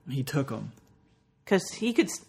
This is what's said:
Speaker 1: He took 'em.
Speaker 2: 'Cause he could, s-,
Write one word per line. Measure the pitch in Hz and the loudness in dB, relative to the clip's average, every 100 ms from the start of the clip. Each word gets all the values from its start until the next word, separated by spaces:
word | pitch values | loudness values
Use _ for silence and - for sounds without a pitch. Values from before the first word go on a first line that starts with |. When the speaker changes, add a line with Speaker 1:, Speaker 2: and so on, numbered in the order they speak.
| - | -6
Speaker 1:
He | 135 | -4
took | 131 139 135 | 0 0 0
'em. | 110 107 - - - _ _ _ _ - | -4 -8 -12 -20 -20 _ _ _ _ 2
Speaker 2:
'Cause | 196 - | 2 2
he | - 226 | -2 0
could, | 233 196 | 2 2
s-, | - | 0